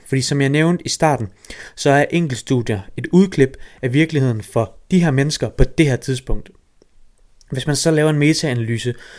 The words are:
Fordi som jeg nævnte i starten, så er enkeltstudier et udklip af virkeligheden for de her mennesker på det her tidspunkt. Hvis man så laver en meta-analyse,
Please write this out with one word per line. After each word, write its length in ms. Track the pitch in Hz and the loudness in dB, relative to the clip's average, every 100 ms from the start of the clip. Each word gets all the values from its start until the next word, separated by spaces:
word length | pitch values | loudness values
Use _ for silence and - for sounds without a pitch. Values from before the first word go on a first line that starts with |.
| - | -4
Fordi 160 | 135 | -4
som 180 | 127 143 | -2 0
jeg 80 | 135 | 2
nævnte 380 | 147 160 175 - | 2 2 0 -4
i 20 | |
starten, 400 | - 160 135 107 - - - - - | -2 0 0 -4 -12 -20 -20 -18 -4
så 140 | 147 | 2
er 160 | 139 147 | 2 2
enkeltstudier 720 | 170 165 117 - 127 117 101 - - | 0 -2 -6 -2 -2 -2 -6 -6 -12
et 100 | 123 | 2
udklip 500 | 180 196 160 131 - - - | 4 4 2 0 0 -20 -8
af 100 | 127 | -2
virkeligheden 500 | 139 160 151 131 110 | 0 0 0 0 -2
for 320 | - 117 110 - _ | -4 -4 -4 -8 _
de 100 | 185 | 2
her 100 | 170 | 2
mennesker 380 | 135 143 - 117 | 2 0 -2 -6
på 160 | - | 0
det 220 | - - 147 | 2 4 2
her 100 | 120 | 0
tidspunkt. 540 | - 131 - 107 - _ _ _ _ _ - _ _ _ _ | -4 -6 -4 -4 -4 _ _ _ _ _ -20 _ _ _ _
Hvis 160 | 131 151 | -6 -4
man 100 | 143 | 0
så 140 | 165 | 2
laver 200 | 151 156 | 2 2
en 80 | 151 | 4
meta-analyse, 760 | 147 151 156 123 113 113 120 - - | 2 2 -2 -4 -4 -4 -6 -8 -16